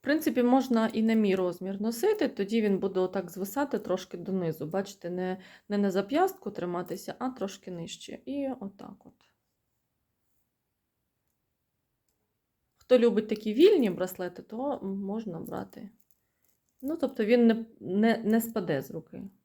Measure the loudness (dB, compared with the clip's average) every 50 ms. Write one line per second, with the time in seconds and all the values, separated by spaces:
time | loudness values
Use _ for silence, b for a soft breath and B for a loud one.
0 | 2 2 0 2 2 0 2 4 4 6 6 4 4 4 2 2 2 2 0 0
1 | 2 4 4 4 4 4 4 2 2 -2 -2 -4 -8 -8 -6 -4 -4 -4 -2 0
2 | 2 2 2 2 0 -2 0 -2 -4 0 2 2 4 4 2 2 0 0 0 0
3 | 0 0 0 -4 -6 -6 -8 -8 -8 -6 -2 -4 -2 -2 -2 -4 -2 -2 -4 -4
4 | -4 -8 -12 -12 -6 -4 -2 -2 -2 -2 -4 -4 -8 -4 -4 -4 -4 -6 -10 _
5 | -10 -8 -6 -4 -4 -4 -4 -6 B B B B B _ 0 0 2 2 2 0
6 | -2 0 2 2 2 2 0 -6 -12 -12 -8 -6 -6 -4 -4 -6 -6 -6 -8 -10
7 | -8 -12 -10 -6 -6 -8 -6 -6 -8 -8 -8 -12 -14 -14 -12 -12 -10 -12 -12 -16
8 | -14 -16 -16 -14 _ -8 -6 -6 -6 -6 -6 -8 -10 -14 -14 -14 -18 -18 -18 _
9 | _ -20 _ _ _ _ _ _ _ _ _ _ _ _ _ _ _ _ _ _
10 | _ _ _ _ _ _ _ _ _ _ _ _ _ _ _ _ _ _ _ _
11 | _ _ _ _ _ _ _ _ _ _ _ _ _ _ _ _ _ _ _ _
12 | _ _ _ _ _ _ _ _ _ _ _ _ _ _ _ _ _ _ 6 6
13 | 6 6 4 2 0 0 -4 -4 -2 -4 4 6 8 8 8 6 4 2 0 -2
14 | -4 -6 -4 -6 -8 -8 -8 -12 -16 _ -10 -6 -4 -4 -4 -4 -6 -6 -6 -6
15 | -6 -6 -6 -6 -6 -8 -8 -10 -10 -8 -8 -8 -10 -10 -14 -18 -18 -18 _ _
16 | _ _ _ _ _ _ _ _ _ _ _ _ _ _ _ _ -8 -8 -4 -2
17 | -4 -4 -2 -2 4 4 6 8 8 6 6 4 -2 -10 -14 _ -8 -2 0 4
18 | 4 4 4 2 2 2 2 2 2 0 -4 -4 -2 0 -2 -2 -2 -6 -10 -12
19 | -12 _ -16 -14 -14 -14 _ _